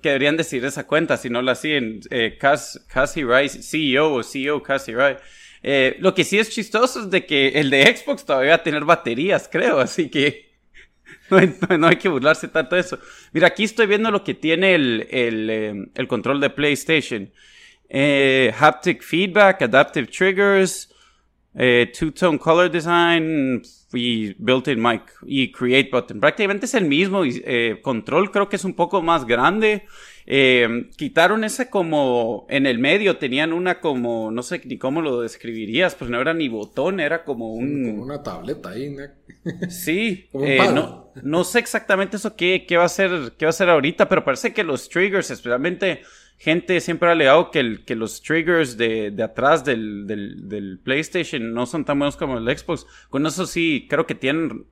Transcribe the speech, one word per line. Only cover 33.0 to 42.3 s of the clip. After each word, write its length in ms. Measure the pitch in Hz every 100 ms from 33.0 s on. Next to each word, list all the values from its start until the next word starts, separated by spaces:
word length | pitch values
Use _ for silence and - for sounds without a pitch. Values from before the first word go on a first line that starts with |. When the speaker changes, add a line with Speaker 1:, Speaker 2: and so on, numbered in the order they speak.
| 202 -
Speaker 1:
tenían 340 | 139 131 160
una 280 | 165 180 170
como, 500 | 160 131 120 117 110
no 120 | 113
sé 200 | 123 175
ni 140 | 131 117
cómo 240 | 131 156
lo 180 | 156 123
describirías, 760 | 113 - 120 113 107 120 180
pues 160 | - 120
no 80 | 117
era 140 | 135
ni 160 | 165 143
botón, 520 | 110 104 - 160 196
era 240 | 147 165
como 280 | - 120 113
un 320 | 110 135 143 120
Speaker 2:
Como 120 | 104
una 180 | 127 143
tableta 480 | - 87 92 - 87
ahí, 180 | 104 143
¿no? 140 | 139 143 _ _ -
<laughs> 240 | 170 170 180
Speaker 1:
Sí, 600 | - - 175 226 185 _
Speaker 2:
Como 120 | 135
un 60 | 139
Speaker 1:
eh, 60 | 135
Speaker 2:
pad. 180 | 127
Speaker 1:
no, 380 | 139 165 - - -
no 220 | 135 165
sé 140 | 175 240
exactamente 580 | 233 220 - 190 196 208
eso 180 | 214